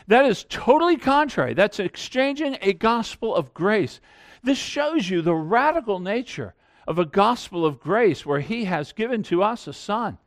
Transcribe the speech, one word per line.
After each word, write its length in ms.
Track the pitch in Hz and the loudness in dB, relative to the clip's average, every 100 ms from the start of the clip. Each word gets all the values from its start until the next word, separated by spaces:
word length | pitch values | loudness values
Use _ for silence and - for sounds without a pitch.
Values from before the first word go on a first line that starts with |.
| - | 4
That 180 | 233 277 | 6 6
is 200 | 190 - | 2 -4
totally 480 | - - 302 339 311 | -2 4 6 6 2
contrary. 600 | 262 285 302 - 127 120 | 2 2 2 0 -2 2
That's 240 | 208 - | 0 0
exchanging 800 | 180 - - 254 269 285 311 262 | -6 -8 -6 -2 0 0 -4 -2
a 100 | 196 | -2
gospel 640 | 175 226 233 - - 226 170 | 0 0 0 -2 -6 -2 -2
of 180 | 135 | -4
grace. 460 | - 185 214 143 - _ - - - | -2 0 2 0 -6 _ -20 -20 -6
This 160 | - 269 | -2 -2
shows 500 | - 285 294 330 185 | -2 -4 -2 0 0
you 120 | 180 | 0
the 140 | 165 160 | 0 0
radical 640 | 156 233 294 330 226 185 | 0 2 2 0 -2 -4
nature 540 | 180 233 254 - 101 - _ _ - | -2 -4 -6 -10 -12 -14 _ _ -4
of 120 | 160 | -2
a 60 | 165 | 0
gospel 600 | 196 208 247 - 175 160 | 2 2 2 -6 -2 -2
of 160 | 135 | -2
grace 440 | 147 208 226 151 147 | -2 2 2 0 -2
where 140 | 143 | -4
he 240 | 143 233 | -4 -4
has 300 | 196 165 151 | -2 -4 -4
given 300 | - 226 233 | -6 -4 -4
to 200 | - 175 | -2 0
us 240 | 208 240 - | 0 -2 -10
a 60 | |
son. 460 | - - 214 214 101 | -14 -6 -4 -4 -8